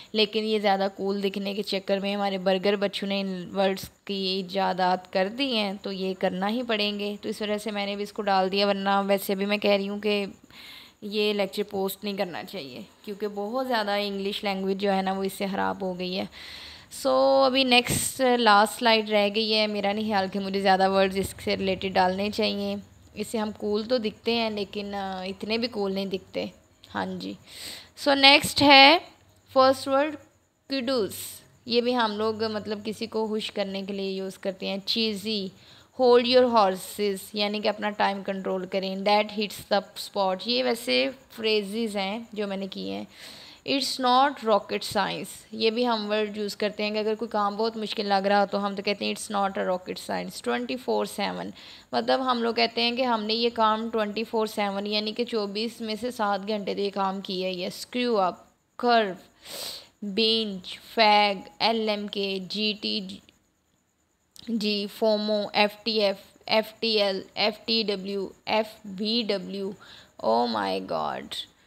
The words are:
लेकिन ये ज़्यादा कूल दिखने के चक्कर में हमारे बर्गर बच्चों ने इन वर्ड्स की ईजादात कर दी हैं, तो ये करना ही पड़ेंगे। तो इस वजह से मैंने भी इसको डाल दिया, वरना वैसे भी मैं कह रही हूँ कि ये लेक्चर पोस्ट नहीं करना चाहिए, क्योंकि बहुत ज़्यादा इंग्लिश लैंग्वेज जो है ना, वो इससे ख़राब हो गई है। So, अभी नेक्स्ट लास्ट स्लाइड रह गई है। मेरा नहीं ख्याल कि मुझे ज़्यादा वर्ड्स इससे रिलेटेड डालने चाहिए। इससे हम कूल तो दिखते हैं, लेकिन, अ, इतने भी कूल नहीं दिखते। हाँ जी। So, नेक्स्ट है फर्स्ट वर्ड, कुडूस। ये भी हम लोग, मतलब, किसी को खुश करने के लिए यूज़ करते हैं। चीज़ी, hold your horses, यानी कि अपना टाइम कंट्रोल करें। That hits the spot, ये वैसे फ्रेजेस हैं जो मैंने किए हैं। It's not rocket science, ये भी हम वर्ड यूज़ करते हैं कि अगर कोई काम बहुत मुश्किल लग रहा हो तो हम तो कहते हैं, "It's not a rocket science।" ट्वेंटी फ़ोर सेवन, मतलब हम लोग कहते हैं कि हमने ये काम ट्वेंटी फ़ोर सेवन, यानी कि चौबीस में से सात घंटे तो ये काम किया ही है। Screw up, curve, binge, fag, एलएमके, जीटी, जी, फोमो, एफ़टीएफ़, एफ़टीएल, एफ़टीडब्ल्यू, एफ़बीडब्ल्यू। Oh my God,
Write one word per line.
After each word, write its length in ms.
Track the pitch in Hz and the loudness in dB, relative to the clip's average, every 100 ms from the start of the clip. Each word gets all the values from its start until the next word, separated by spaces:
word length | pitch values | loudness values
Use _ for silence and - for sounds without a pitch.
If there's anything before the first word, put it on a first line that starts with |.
| - 214 | -6 2
लेकिन 280 | 214 220 | 2 2
ये 160 | 220 214 | 0 2
ज़्यादा 280 | 202 190 196 | 4 4 2
कूल 340 | - 196 202 | 0 -2 0
दिखने 320 | 196 202 202 | 0 -2 -6
के 100 | 196 | -6
चक्कर 360 | 196 190 190 196 | -4 -4 0 -2
में 160 | 196 202 | 0 -2
हमारे 220 | 202 190 | -2 0
बर्गर 380 | 190 190 202 202 | 2 2 2 2
बच्चों 320 | 196 - 196 | 0 -2 -4
ने 120 | 196 | -2
इन 300 | 196 185 175 | -2 -6 -6
वर्ड्स 380 | 185 190 190 - _ - | 0 2 0 -8 _ -8
की 320 | 196 190 190 | -4 -2 -2
ईजादात 680 | 180 190 185 180 180 185 - | -2 0 0 2 2 2 0
कर 160 | 196 190 | 0 0
दी 220 | 240 277 | 0 0
हैं, 260 | 226 202 202 | 0 -2 -4
तो 140 | 202 | -8
ये 220 | 190 190 | -4 -4
करना 340 | 185 185 185 202 | -2 -2 0 -2
ही 160 | 233 | -2
पड़ेंगे। 540 | 240 214 208 208 208 202 | -2 0 0 -2 -6 -6
तो 120 | 214 | -8
इस 120 | 214 | -6
वजह 160 | 208 208 | -4 -4
से 140 | 220 | -4
मैंने 240 | 202 202 202 | -4 -4 -6
भी 80 | |
इसको 180 | 202 - | -8 -4
डाल 280 | 202 190 185 | 0 2 2
दिया, 180 | 196 202 | 2 2
वरना 340 | 196 196 196 | 2 2 2
वैसे 340 | 196 196 202 196 | 4 0 2 -2
भी 100 | 202 | 0
मैं 140 | 208 | 2
कह 160 | 208 202 | 2 2
रही 100 | 196 | 0
हूँ 140 | 208 | -4
कि 340 | 208 208 196 - - - - - - _ | 0 0 -2 -10 -20 -20 -20 -20 -20 _
ये 300 | 214 208 208 | -6 0 0
लेक्चर 300 | 208 196 208 | 0 -2 -2
पोस्ट 400 | 202 196 190 190 | -4 -2 -4 -4
नहीं 140 | 208 196 | -6 -4
करना 260 | 180 123 | -4 -6
चाहिए, 420 | 190 196 139 120 180 _ - | -10 -10 -12 -14 -16 _ -14
क्योंकि 220 | 190 208 | -8 -6
बहुत 380 | 202 202 254 254 | -6 -6 -4 0
ज़्यादा 300 | 226 202 202 | 0 0 0
इंग्लिश 480 | 202 196 196 196 | -2 -2 -4 -4
लैंग्वेज 340 | 202 190 190 190 | -4 -2 -2 0
जो 140 | 202 | 2
है 100 | 190 | 2
ना, 120 | 190 | 0
वो 100 | 190 | -2
इससे 240 | 196 - 196 | -4 -4 -4
ख़राब 360 | 196 190 190 | -2 -2 -2
हो 100 | 185 | -6
गई 200 | 180 180 | -4 -4
है। 160 | 185 208 - - - - - - - | -4 -6 -10 -16 -16 -18 -20 -18 -4
So, 60 | 269 262 269 269 269 | 2 4 6 6 6
अभी 180 | 262 | 4
नेक्स्ट 580 | 262 247 247 - - - | 6 4 4 -2 -2 0
लास्ट 580 | 254 240 220 202 214 - | 2 4 8 8 6 2
स्लाइड 300 | 233 220 214 | 4 4 4
रह 200 | 208 202 | 2 2
गई 200 | 208 220 | 0 0
है। 160 | 214 214 | 2 0
मेरा 260 | 208 202 | 0 -2
नहीं 120 | 214 220 | 0 0
ख्याल 220 | 196 190 | 0 0
कि 120 | 202 | -2
मुझे 220 | 196 196 | -2 0
ज़्यादा 260 | 196 185 190 | 4 6 6
वर्ड्स 280 | 196 196 196 | 4 4 2
इससे 400 | 190 - 214 196 | -4 -4 -4 -2
रिलेटेड 380 | 190 185 190 | 0 -2 0
डालने 360 | 190 185 190 208 | 2 4 2 -2
चाहिए। 460 | 208 208 202 202 202 - - - 208 | 0 -2 -2 -4 -6 -10 -20 -20 -12
इससे 200 | 214 226 | -6 -4
हम 140 | 214 | -4
कूल 320 | 202 208 208 | -4 -2 -2
तो 140 | 220 254 | 0 -2
दिखते 340 | 214 - 226 | -2 -4 -2
हैं, 200 | 233 220 | 0 0
लेकिन, 420 | 208 202 208 202 | -2 -6 -6 -8
अ, 300 | 202 190 185 | -6 -6 -6
इतने 340 | 185 190 208 226 | -8 -8 -4 -2
भी 100 | 240 | -2
कूल 260 | 214 196 | -2 -2
नहीं 140 | 190 196 | -2 -4
दिखते। 440 | 185 - 180 180 - _ _ - | -6 -6 -8 -8 -10 _ _ -10
हाँ 160 | 208 185 | -6 -6
जी। 320 | 185 190 196 - - - - - - 285 | -6 -10 -12 -16 -16 -14 -14 -18 -4 0
So, 120 | 277 | 6
नेक्स्ट 440 | 277 294 - - | 8 8 4 4
है 400 | 285 269 277 349 - _ _ _ _ | 10 12 12 8 2 _ _ _ _
फर्स्ट 340 | 269 262 269 277 | 4 4 4 0
वर्ड, 280 | 269 311 294 - _ _ _ - | 2 2 -4 -16 _ _ _ -6
कुडूस। 720 | 269 240 254 180 - - - - _ 240 | -4 0 0 -2 -6 -14 -16 -20 _ 0
ये 140 | 240 | 2
भी 100 | 233 | 2
हम 200 | 247 220 | 0 0
लोग, 320 | 208 220 214 | 0 -2 -2
मतलब, 400 | 220 214 202 208 | -4 -4 -6 -6
किसी 240 | 220 196 220 | -6 -8 -6
को 200 | 220 220 | -4 -2
खुश 220 | 214 - | -4 -4
करने 340 | - 196 196 | -4 -4 -4
के 100 | 196 | -6
लिए 180 | 196 196 | -6 -4
यूज़ 260 | 190 190 - | -4 -8 -6
करते 300 | 196 185 190 | -8 -6 -6
हैं। 120 | 196 | -6
चीज़ी, 720 | - 233 220 202 214 208 185 - - - - - | -2 0 0 -2 -4 -4 -4 -10 -20 -20 -18 2
hold 240 | 247 240 240 | 6 6 6
your 220 | 254 247 233 | 6 6 6
horses, 640 | 196 185 - - 208 190 - 214 | 4 2 -8 -2 -2 -2 -6 -2
यानी 260 | 208 214 | -2 0
कि 60 | 208 | -2
अपना 220 | 202 208 | -2 -4
टाइम 320 | 202 196 196 | 0 0 0
कंट्रोल 420 | 190 190 190 190 180 | -6 -6 -4 -4 -2
करें। 320 | 196 190 190 | -4 -4 -2
That 420 | 202 208 214 208 | 2 4 2 -2
hits 220 | 208 - - | -6 -6 0
the 80 | 202 196 - - | 0 0 -14 -8
spot, 300 | 202 190 185 214 | -2 0 0 -2
ये 160 | 247 | 0
वैसे 460 | 247 233 254 254 269 | 0 -2 0 2 0
फ्रेजेस 840 | 262 - - 220 214 196 220 226 202 | -4 -18 -4 0 0 0 -4 -4 -2
हैं 320 | 190 226 233 208 | -4 -6 -10 -6
जो 120 | 202 | -6
मैंने 200 | 190 190 | -4 -6
किए 260 | 196 190 | -8 -8
हैं। 140 | 196 208 - - - - - - | -8 -10 -16 -20 -20 -20 -14 -2
It's 340 | 269 - - | -2 -2 -2
not 380 | 254 254 285 254 | 4 6 4 2
rocket 420 | 220 202 - 202 | 2 2 2 -6
science, 480 | - 208 180 170 196 - - | -2 -2 -2 -4 -10 -14 -14
ये 180 | 220 220 | 0 0
भी 120 | 226 | 2
हम 240 | 247 226 208 | 0 0 0
वर्ड 300 | 214 208 208 | 0 0 -4
यूज़ 200 | 202 - | -6 -2
करते 260 | 208 208 | -4 -2
हैं 100 | 208 | -4
कि 60 | 214 | -2
अगर 160 | 214 214 | -2 -2
कोई 120 | 226 | -2
काम 300 | 214 202 202 | 0 0 0
बहुत 200 | 226 226 | -2 -2
मुश्किल 300 | 208 - 202 | -6 -4 0
लग 180 | 196 196 | 2 4
रहा 140 | 202 | 4
हो 60 | 196 | 4
तो 120 | 202 | 0
हम 180 | 202 196 | -2 -2
तो 80 | |
कहते 220 | 202 202 214 | -4 -2 -2
हैं, 100 | 208 | -6
"It's 160 | - | -4
not 260 | 202 196 202 | -2 0 0
a 100 | 190 | -2
rocket 300 | 185 180 185 | -2 -4 -10
science।" 440 | - 190 180 - | -6 -6 -6 -8
ट्वेंटी 320 | 240 240 247 254 | -4 -4 -4 -6
फ़ोर 300 | 247 214 208 | -2 -2 -2
सेवन, 480 | - 190 180 190 - - - - | -4 -4 -4 -8 -12 -20 -20 -6
मतलब 280 | 240 233 262 | -4 0 0
हम 220 | 254 240 | 2 0
लोग 120 | 233 226 | 0 0
कहते 260 | 233 233 | 0 2
हैं 140 | 233 240 | -2 0
कि 80 | |
हमने 300 | 254 220 208 | 0 0 0
ये 160 | 226 233 | 0 0
काम 400 | 233 220 220 226 | 2 2 2 -2
ट्वेंटी 340 | 226 208 214 | -2 -2 -4
फ़ोर 240 | 226 226 214 | -2 -2 -2
सेवन, 400 | 220 202 196 208 | -2 -2 -2 -2
यानी 240 | 214 214 | -2 -2
कि 120 | 220 | -4
चौबीस 580 | 233 226 202 202 226 233 | -2 -2 -2 -4 -6 -6
में 140 | 220 214 | -8 -6
से 160 | 247 | -6
सात 300 | 240 208 196 | -2 -2 -2
घंटे 340 | 196 214 196 196 | -2 -4 -4 -2
तो 60 | |
ये 80 | 202 | -2
काम 320 | 196 190 196 | -2 -2 -4
किया 280 | 190 185 185 | -6 -4 -4
ही 120 | 180 | -4
है। 80 | 196 | -6
Screw 480 | - - 247 240 214 | -8 -8 -2 0 2
up, 160 | 180 220 - _ _ - | 2 -2 -18 _ _ -2
curve, 420 | 240 233 202 175 - _ - - - - - _ 208 | 4 4 2 -4 -16 _ -16 -10 -10 -12 -16 _ -6
binge, 680 | 196 220 226 214 185 - - - 233 | 0 2 2 -2 -6 -10 -16 -8 2
fag, 400 | 214 208 208 190 - - | 6 6 4 0 -8 -2
एलएमके, 800 | 214 226 214 208 208 202 196 190 | 0 0 0 -2 -4 -6 -4 -6
जीटी, 800 | 180 196 214 208 220 214 185 196 - _ _ _ _ _ _ _ _ _ _ - - | -6 -2 -2 -2 -4 -6 -8 -14 -20 _ _ _ _ _ _ _ _ _ _ -18 -6
जी, 380 | 220 214 208 202 | -2 0 -2 -4
फोमो, 640 | - 220 208 214 208 202 - | -2 0 2 0 -2 0 2
एफ़टीएफ़, 640 | 208 - 233 214 202 196 - _ - | 2 0 -2 2 2 0 -10 _ 0
एफ़टीएल, 760 | 220 214 - 226 214 202 190 - - | 0 0 -4 0 2 2 -2 -6 -2
एफ़टीडब्ल्यू, 960 | 208 214 - 226 208 196 196 202 190 - - | -2 -2 -2 0 0 -2 -4 -6 -6 -10 -2
एफ़बीडब्ल्यू। 1300 | 214 220 - 208 190 214 233 208 196 185 196 196 190 - - - - - | 0 0 -8 -14 -6 -2 0 0 -2 -4 -8 -8 -10 -18 -20 -20 -4 0
Oh 220 | 113 120 | 2 2
my 360 | 107 98 95 92 | 0 -2 -2 -2
God, 440 | 80 76 64 73 - - _ | -4 -4 -6 -10 -12 -12 _